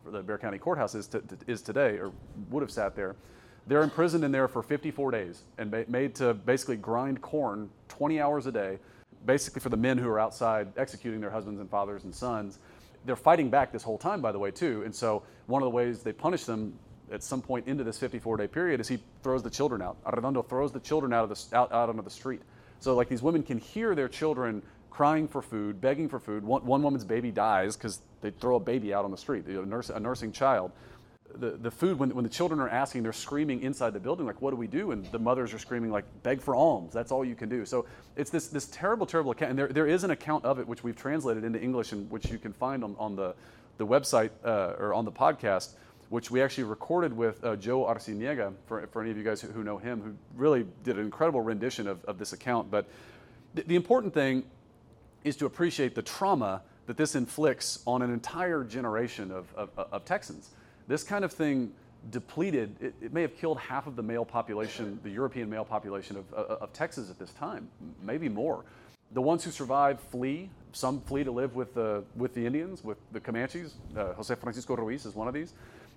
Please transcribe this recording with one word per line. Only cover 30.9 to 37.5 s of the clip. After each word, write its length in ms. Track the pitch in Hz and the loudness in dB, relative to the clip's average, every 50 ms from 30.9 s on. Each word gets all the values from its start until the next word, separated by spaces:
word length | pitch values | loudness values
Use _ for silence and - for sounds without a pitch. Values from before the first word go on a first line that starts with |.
| - - - - - _ _ - - | -20 -20 -20 -20 -20 _ _ -18 -10
The, 160 | 117 120 113 | -6 -6 -6
the 200 | - - 117 117 | -4 -4 -6 -6
food, 280 | 113 - 165 190 190 131 | -2 0 2 2 2 2
when, 160 | 139 127 - | 2 0 2
when 100 | 127 120 | 0 -2
the 60 | 113 | -2
children 280 | - - 170 180 160 151 | 0 0 0 2 2 2
are 120 | 135 - | 2 2
asking, 320 | 104 123 139 135 - 127 113 | 2 2 0 0 0 -2 -2
they're 100 | 113 107 | -2 -4
screaming 480 | - - - 143 143 156 151 131 123 | -6 -6 -4 -2 0 0 0 0 0
inside 320 | - 131 131 - 131 113 104 | -2 -2 -2 0 0 0 0
the 80 | 104 | -2
building, 240 | 92 123 - 147 156 | -2 -2 -2 -2 -2
like, 160 | 117 101 - | -4 -4 -2
"What 100 | 135 135 | -2 -2
do 60 | 135 | -2
we 100 | 117 120 | -2 -2
do?" 260 | 107 101 156 208 202 131 | -2 -2 -2 -2 -2 -2
And 120 | 104 95 - - | -4 -4 -6 -4
the 60 | 113 | 0
mothers 340 | 113 120 127 127 127 113 113 | 2 2 4 2 2 -2 -4
are 60 | 110 | -8
screaming, 320 | - - 123 120 117 113 | -8 -4 -2 -2 0 0
like, 160 | 107 104 101 - - - - | 0 0 -2 -4 -10 -4 -2
"Beg 180 | 120 135 131 | 0 0 0
for 140 | - - 131 | 2 2 4
alms. 400 | 123 151 165 139 101 85 82 80 | 6 6 6 6 4 0 -4 -4
That's 180 | 113 117 120 135 | -4 -2 0 0
all 100 | 131 135 | 0 0
you 120 | 123 117 | -2 -4
can 160 | - 120 107 | -4 -4 -2